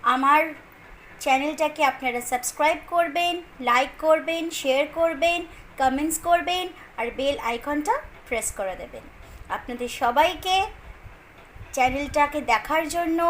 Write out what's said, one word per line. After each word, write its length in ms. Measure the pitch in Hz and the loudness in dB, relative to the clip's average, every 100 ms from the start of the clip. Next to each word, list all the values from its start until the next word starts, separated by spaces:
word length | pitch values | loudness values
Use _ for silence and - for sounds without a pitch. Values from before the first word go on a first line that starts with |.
আমার 380 | - 254 269 302 320 294 - - - - - - | 2 2 4 4 4 -6 -20 -20 -20 -20 -20 -8
চ্যানেলটাকে 640 | 294 262 285 302 311 302 | 0 2 2 0 -2 2
আপনারা 360 | 294 - 262 240 | 2 2 -4 -4
সাবস্ক্রাইব 580 | 240 254 - - 302 320 - | -2 -4 -4 0 2 2 0
করবেন, 460 | 339 339 285 349 349 339 - | 0 2 0 0 -2 -8 -6
লাইক 320 | 247 240 269 - | 2 2 2 0
করবেন, 440 | 311 320 277 330 330 | 4 4 4 -4 -4
শেয়ার 340 | - 277 262 294 320 | -4 0 2 0 2
করবেন, 400 | 330 294 339 349 339 - - - | 0 2 2 0 -4 -14 -20 0
কমেন্টস 400 | 269 262 311 320 | 0 2 -2 -2
করবেন 460 | 349 349 349 359 359 - - - | 2 2 2 -2 -4 -10 -18 -8
আর 100 | 233 240 | -8 -2
বেল 200 | 277 285 226 | -2 -2 -4
আইকনটা 460 | 240 285 294 302 523 - - - | -6 -4 -2 0 -2 -2 -18 -6
প্রেস 220 | 233 214 - | -4 -4 -6
করে 160 | 190 180 | -6 -6
দেবেন। 280 | 143 117 - - - - - 202 | -12 -14 -18 -20 -20 -20 -8 -8
আপনাদের 320 | - 240 240 - | -6 -8 -6 0
সবাইকে 540 | 247 240 320 320 370 370 427 - - - - - - - - - - | 2 4 4 2 0 2 0 -6 -18 -18 -18 -20 -20 -20 -20 -18 -12
চ্যানেলটাকে 680 | - 254 269 285 302 294 294 - | 0 2 2 -2 2 2 0 0
দেখার 320 | 220 - 311 320 | 0 2 0 0
জন্য 320 | 339 339 330 339 | -2 0 2 4